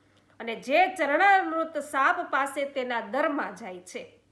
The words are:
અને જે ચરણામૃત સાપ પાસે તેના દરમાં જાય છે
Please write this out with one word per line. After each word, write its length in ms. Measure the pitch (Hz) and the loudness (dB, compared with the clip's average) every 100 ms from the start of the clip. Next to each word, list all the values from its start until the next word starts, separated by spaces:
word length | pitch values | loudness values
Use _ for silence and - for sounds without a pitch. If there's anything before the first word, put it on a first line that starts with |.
| _ _ _ - | _ _ _ -12
અને 140 | 233 | -10
જે 400 | 208 226 311 370 | -8 2 4 4
ચરણામૃત 840 | 370 277 302 392 381 330 320 320 302 | 2 0 4 6 6 4 -2 -4 -6
સાપ 520 | 285 277 294 359 330 | -4 0 2 2 -2
પાસે 340 | 277 277 294 | -2 -2 -2
તેના 360 | 277 269 247 233 | -4 -4 -4 -4
દરમાં 540 | 208 254 311 285 196 | -4 -2 0 -2 -6
જાય 240 | 185 214 180 | -8 -14 -14
છે 420 | - 233 - _ _ | -14 -14 -16 _ _